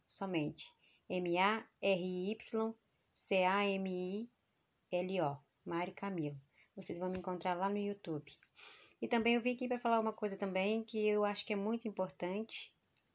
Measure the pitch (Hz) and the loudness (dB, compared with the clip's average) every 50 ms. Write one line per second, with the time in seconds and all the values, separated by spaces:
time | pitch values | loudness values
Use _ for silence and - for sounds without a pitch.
0 | _ - - - 202 190 185 160 151 151 151 - - - - _ _ _ _ _ | _ -14 -10 -6 -4 -2 0 0 0 0 -2 -6 -10 -12 -14 _ _ _ _ _
1 | _ - 185 185 180 175 170 175 185 202 214 220 - - _ _ - 196 190 180 | _ -4 -2 -2 0 2 2 4 4 4 4 2 -2 -8 _ _ 2 2 2 2
2 | 180 185 185 180 180 196 220 220 - - - 220 220 226 220 - _ _ _ _ | 2 -2 -2 -2 -2 -2 -2 -4 -4 -4 -2 0 -2 -2 -4 -8 _ _ _ _
3 | _ _ _ - - - 208 190 185 180 190 202 202 202 196 190 190 190 185 180 | _ _ _ -12 -4 2 4 4 4 4 4 4 2 2 2 0 0 -2 -2 -2
4 | 180 180 190 208 233 240 _ _ _ _ _ _ _ _ _ _ _ - - 175 | -2 -2 -4 -4 -6 -8 _ _ _ _ _ _ _ _ _ _ _ -2 -2 0
5 | 180 180 190 185 165 143 139 139 - _ _ _ - 180 170 170 180 175 165 - | 0 0 0 2 2 0 0 -4 -10 _ _ _ -6 -4 -2 -2 -2 -4 -6 -6
6 | - 202 196 175 151 147 143 139 - _ _ _ - _ - 202 180 - 175 170 | -6 -4 -2 -2 -2 -2 -4 -6 -12 _ _ _ -20 _ -12 -8 -8 -6 -4 -4
7 | 180 185 185 185 180 190 185 175 - 185 180 175 185 196 202 208 202 202 202 202 | -2 -2 -2 -2 -2 -4 -4 -2 0 -2 0 2 0 0 0 0 -2 -2 -4 -6
8 | - - 160 147 143 - - - _ - _ - - - - - - - _ - | -6 -4 -4 -4 -6 -10 -18 -20 _ -20 _ -20 -20 -20 -20 -20 -20 -20 _ -6
9 | - 233 240 233 220 233 233 240 220 247 247 247 254 247 247 240 - 233 233 226 | -2 0 2 2 4 4 4 4 2 0 0 0 -2 -2 -2 0 2 4 4 4
10 | 220 220 214 - 214 208 190 185 208 196 185 185 190 202 220 226 220 - - 220 | 4 2 -2 -2 -2 -4 -2 -2 -2 0 2 2 2 2 2 0 -2 -2 -2 0
11 | 214 214 208 208 208 202 208 - - - 214 202 196 208 226 233 - 220 196 - | 2 4 4 4 4 2 0 -2 -2 -2 -2 0 0 0 -2 -2 -4 -4 -2 -2
12 | 190 185 - - 175 175 185 208 226 - - - - - _ _ _ _ _ _ | -4 -4 -4 -4 -4 -4 -2 -4 -4 -6 -6 -8 -8 -10 _ _ _ _ _ _
13 | _ _ | _ _